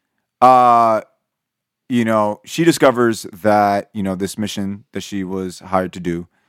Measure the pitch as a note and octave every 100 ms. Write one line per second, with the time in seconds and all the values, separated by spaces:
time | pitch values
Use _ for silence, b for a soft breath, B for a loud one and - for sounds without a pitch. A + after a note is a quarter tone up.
0 | _ _ _ _ B2+ B2+ B2 A#2+ A#2 G#2+
1 | - _ _ _ _ _ _ _ _ A#2+
2 | A2+ A2 G#2 G#2 - - E3 D3+ D3 A#2+
3 | A#2+ G#2+ - F#2+ G#2+ G#2 G2+ G2+ - G#2+
4 | G2 F#2 G2 - G#2 - G2 G2+ _ G2
5 | - G2+ F#2 F#2+ F#2 F2 F2+ F#2+ F#2 F#2+
6 | F2 E2+ F2 _